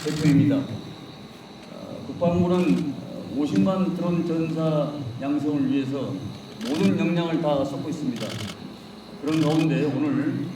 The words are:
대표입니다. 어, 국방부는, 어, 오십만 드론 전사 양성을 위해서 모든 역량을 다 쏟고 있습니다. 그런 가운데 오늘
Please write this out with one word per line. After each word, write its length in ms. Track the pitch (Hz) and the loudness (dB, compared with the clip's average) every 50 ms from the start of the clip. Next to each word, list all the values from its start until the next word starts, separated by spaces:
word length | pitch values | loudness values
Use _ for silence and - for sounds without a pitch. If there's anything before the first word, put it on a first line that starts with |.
| - | -2
대표입니다. 540 | 151 151 156 - 156 139 135 - 143 139 135 | -2 -2 2 4 6 6 6 6 6 4 2
어, 1500 | - - - - - - - - - - - - - - - - - - - - - - - - - - - - - - | 0 -2 -8 -10 -10 -12 -14 -14 -16 -16 -16 -16 -16 -18 -18 -18 -18 -18 -18 -18 -16 -16 -14 -14 -12 -12 -12 -12 -10 -10
국방부는, 880 | - - 170 170 175 180 175 175 180 180 180 156 - - 156 147 127 | -4 2 2 2 4 4 4 4 4 4 6 4 4 4 2 -2 -4
어, 380 | - - - - - - - 104 131 | -6 -8 -10 -10 -10 -10 -6 -2 -2
오십만 580 | 147 147 151 - 190 190 190 185 185 165 165 | 0 2 4 4 4 4 4 2 2 0 0
드론 320 | 175 170 175 175 165 - 165 | 0 0 0 0 0 0 0
전사 680 | 165 165 160 156 160 165 160 160 156 151 143 127 147 147 139 - - - | 0 0 0 0 0 0 0 2 2 2 0 0 -2 -6 -8 -8 -8 -6
양성을 500 | 135 139 147 147 143 151 143 143 135 127 | -4 -2 -2 0 0 0 0 2 2 2
위해서 420 | 135 139 135 127 135 143 170 - 143 - 113 98 - - - - - - 214 233 | 2 0 0 0 -2 -4 -4 -4 -6 -6 -6 -8 -10 -10 -14 -16 -14 -10 -6 -4
모든 320 | 143 160 196 196 - - | 0 4 4 4 4 4
역량을 420 | 170 165 175 170 170 165 160 151 | 2 2 2 2 0 2 0 2
다 240 | 151 151 147 139 135 | 2 2 2 2 2
쏟고 240 | 143 - 135 135 156 | 0 -2 -6 -6 -6
있습니다. 380 | 170 175 151 127 120 113 - - - 110 104 98 - - - - - - - - - - - - - - | -6 -4 -2 -4 -2 -2 -4 -6 -6 -6 -8 -8 -10 -12 -12 -14 -14 -16 -16 -18 -18 -18 -16 -16 -16 -8
그런 200 | - 143 156 160 | -2 0 2 4
가운데 440 | 160 156 156 160 165 160 135 131 147 | 4 4 4 4 4 4 4 2 2
오늘 600 | 147 131 - 151 147 131 - - - - - - 180 - | 2 2 2 0 2 2 2 0 0 -2 -2 -4 -6 -6